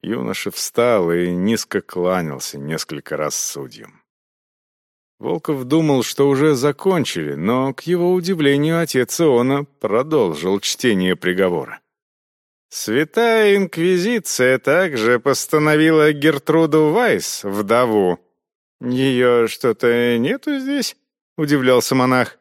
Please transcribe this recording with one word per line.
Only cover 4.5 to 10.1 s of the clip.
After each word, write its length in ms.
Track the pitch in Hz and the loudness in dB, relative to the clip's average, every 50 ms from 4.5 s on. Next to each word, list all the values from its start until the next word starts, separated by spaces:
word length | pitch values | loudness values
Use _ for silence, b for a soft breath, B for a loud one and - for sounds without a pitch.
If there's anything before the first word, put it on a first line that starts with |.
| _ _ _ _ _ _ _ _ _ _ _ _ _ _ | _ _ _ _ _ _ _ _ _ _ _ _ _ _
Волков 460 | - 131 175 165 _ - 156 135 127 | -6 -4 -4 -4 _ -4 -4 -4 -2
думал, 380 | 123 143 160 165 151 143 131 113 | 0 0 2 2 2 2 2 0
что 260 | - - - 139 143 | -2 0 0 2 2
уже 260 | 139 131 147 156 147 | 4 4 4 2 2
закончили, 800 | 123 123 147 139 - - 196 190 170 131 - - 90 78 73 71 | 2 0 -2 -2 0 0 0 2 2 0 -2 -4 -6 -6 -6 -6
но, 400 | 71 80 101 120 127 131 135 127 | -4 -2 0 0 0 0 -2 -6
к 80 | - - | -8 -4
его 300 | 160 180 175 175 175 185 | -4 -2 0 2 0 0
удивлению, 680 | 185 170 175 196 165 151 143 139 143 147 156 165 170 | 0 0 -2 -2 0 2 2 2 2 2 0 0 0
отец 400 | 165 156 - 131 123 - - - | -2 0 0 -2 -2 -2 -2 0
Иона 440 | 170 156 127 120 123 131 135 143 143 | 2 4 4 4 2 2 0 -2 -4
продолжил 960 | - _ _ - 110 98 113 131 156 | -8 _ _ -4 -2 0 0 0 0